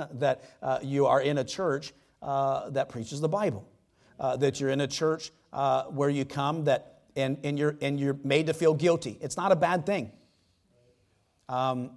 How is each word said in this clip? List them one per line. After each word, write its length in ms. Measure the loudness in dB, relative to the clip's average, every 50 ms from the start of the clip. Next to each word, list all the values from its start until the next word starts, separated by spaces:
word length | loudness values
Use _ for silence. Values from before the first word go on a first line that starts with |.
| -8 -8
<laughs> 0 |
that, 320 | -6 0 0 0 0 0 -4 -20 -16 -8
uh, 200 | -4 -2 -2 -2
you 240 | -2 -2 0 2 4
are 160 | 4 4 4
in 160 | 4 2 0 0
a 60 | -2
church, 500 | -4 -4 -4 -2 -2 -2 -2 -6 -10 -18 _ _ _ _ -14
uh, 480 | -8 -4 -2 0 0 0 0 -2 -4 -4
that 200 | -4 -4 -4 -4
preaches 320 | -6 -10 -10 -8 -6 -4
the 80 | -2 -2
Bible, 360 | -2 0 -2 -2 -2 -4 -10 -16 _ _ _ _ _ _ _ _ _ -6
uh, 160 | -4 -2 -2
that 240 | 2 0 0 0 0
you're 80 | -2 0
in 140 | 0 0
a 40 | 0
church, 460 | -2 -2 0 0 0 0 -2 -6 -14 _ _ _ _ -6
uh, 300 | -2 0 2 2 2 0
where 260 | -2 -2 0 0 2
you 160 | 2 0 -2
come 380 | -4 -4 -2 -2 -2 -2 0 2
that, 360 | 2 2 2 0 -6 -20 _ _ _ -4
and, 220 | -2 0 0 -2 -2 -2
and 140 | -4 -2 0
you're, 200 | 0 0 0 0
and 180 | -2 -2 0 0
you're 200 | 0 0 0 0 0
made 240 | 2 2 4 4 2
to 40 |
feel 220 | 0 4 4 4 4
guilty. 420 | 6 4 4 4 4 0 -6 -8 -8
It's 160 | -8 -8 -4 0
not 140 | 4 4
a 40 | 4
bad 300 | 4 4 2 2 2 0
thing. 260 | 0 -2 -2 -2 -6 -12 -20 _ _ _ _ _ _ _ _ _ _ _ _ _ _ _ _ _ _ _ _ _ _ _ _ _ -6
Um, 440 | -2 -2 0 0 0 -2 -4 -8 -10